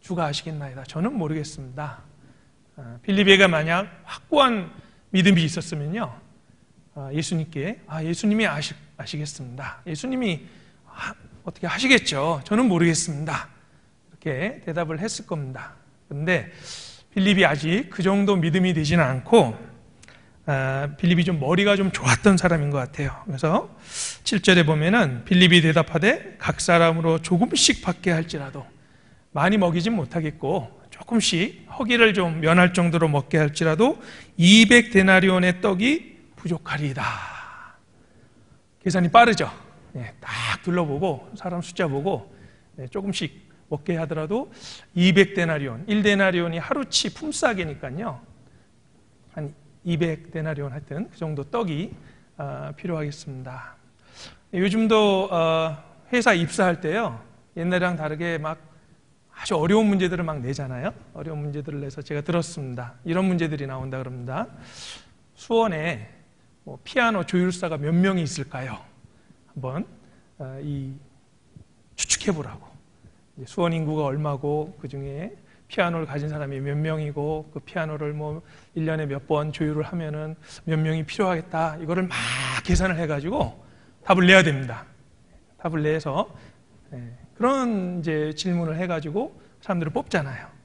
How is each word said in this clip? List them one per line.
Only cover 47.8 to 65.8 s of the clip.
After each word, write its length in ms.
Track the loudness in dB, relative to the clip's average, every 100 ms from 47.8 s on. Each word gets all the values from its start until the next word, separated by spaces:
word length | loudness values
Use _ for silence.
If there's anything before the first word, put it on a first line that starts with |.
| -10 -8 -8 -10 -16 -20 -20 -20 _ _ _ _ _ _ _
한 200 | -12 -12 -12 _ _
이백 480 | -4 0 0 -4 -8
데나리온, 400 | -8 -6 -6 -8
하여튼 380 | -10 -10 -10 -10
그 80 | -8
정도 260 | -8 -8
떡이, 480 | -6 -4 -4 -4 -6 -12 -20 -20 _ _
아, 340 | -12 -10 -12 -12
필요하겠습니다. 960 | -8 -6 -6 -10 -14 -14 -14 -14 -18 -20 _ _ _ -20 -20 -20 _
요즘도, 760 | -2 0 2 4 6 6 4 2
어, 520 | 0 2 2 0 -6 -14 -20 _
회사 200 | 0 4
입사할 460 | 2 0 0 0 2
때요, 420 | -2 -2 -2 -6 -18 -20 _ -6
옛날이랑 400 | -2 0 0 -2
다르게 400 | -6 -4 -4 -4
막 220 | -6 -10 -14 -20 _ _ _ _ _ -14
아주 180 | -4 -2
어려운 320 | 4 4 4
문제들을 360 | 2 0 -2
막 160 | -4 -6
내잖아요. 540 | -6 -6 -6 -6 -8 -10 -20
어려운 260 | -14 -10 -8
문제들을 420 | -8 -8 -10 -10
내서 200 | -10 -12
제가 200 | -8 -8
들었습니다. 720 | -2 -2 -2 -8 -10 -10 -12 -12
이런 220 | -4 0 2
문제들이 420 | 2 0 -4 -6
나온다 300 | -8 -8 -8
그럽니다. 500 | -8 -10 -8 -6 -8 -10 -20 -18 -18 -18 -20 _ _ _
"수원에, 760 | -2 0 2 0